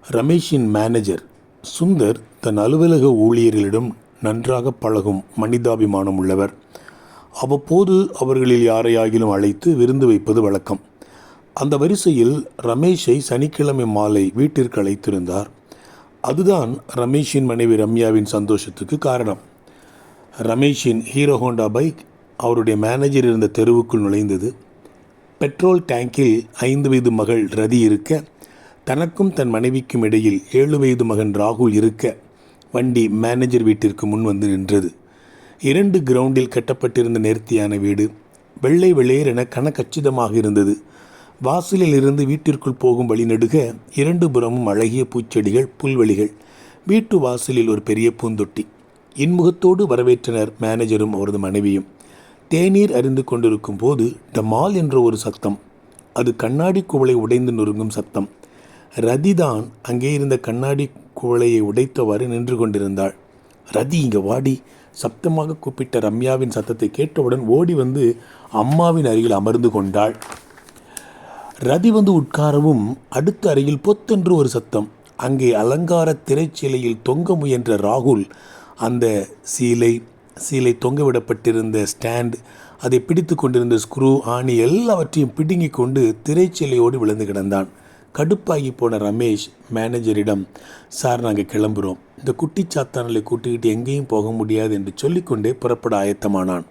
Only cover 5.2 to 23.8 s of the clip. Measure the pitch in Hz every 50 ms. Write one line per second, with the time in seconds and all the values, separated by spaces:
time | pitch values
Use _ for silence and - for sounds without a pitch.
5.2 | - _ - 113 107 113 123 120 117 120 113 110 110 104 101 98 98 98 95 92
6.2 | 92 95 95 95 98 101 - - _ _ - - - - - - - - - -
7.2 | - _ - - - 131 143 139 - - 160 185 202 185 185 185 196 190 - -
8.2 | 135 131 131 131 127 127 123 120 117 113 110 113 113 117 117 113 113 113 110 113
9.2 | 110 107 98 98 104 101 98 101 - 175 160 127 120 123 131 135 135 120 110 98
10.2 | - - 107 113 110 101 98 92 - - 202 - - _ _ _ - - - -
11.2 | - - - - _ _ _ - 135 143 147 139 143 170 202 196 - 180 151 120
12.2 | 117 123 143 151 - - - - - 117 113 131 160 180 185 - - - 123 147
13.2 | 131 - 123 123 143 151 - - 147 143 139 135 120 113 107 104 107 104 107 101
14.2 | 98 95 98 117 139 151 151 139 127 120 - 107 101 98 101 101 - 110 98 92
15.2 | 87 87 92 98 104 - - _ _ _ - - - - - - - _ _ _
16.2 | - - 143 160 190 190 196 170 131 113 127 - - - - 127 120 123 135 151
17.2 | 143 - - 139 135 127 117 113 117 117 113 107 107 107 113 117 117 110 110 107
18.2 | 107 104 - 107 104 104 107 98 - - - - 98 92 151 147 - 139 127 123
19.2 | 117 107 98 - - _ _ _ _ - - - - - _ _ - - _ _
20.2 | - _ - - 113 110 113 127 139 147 139 - - 127 113 113 113 - - 139
21.2 | 143 143 139 110 123 127 117 113 110 107 107 120 147 160 156 - - - _ _
22.2 | _ _ _ - 127 117 120 117 110 110 110 104 107 110 123 135 139 143 139 135
23.2 | 127 120 113 110 107 101 - 117 113 117 120 120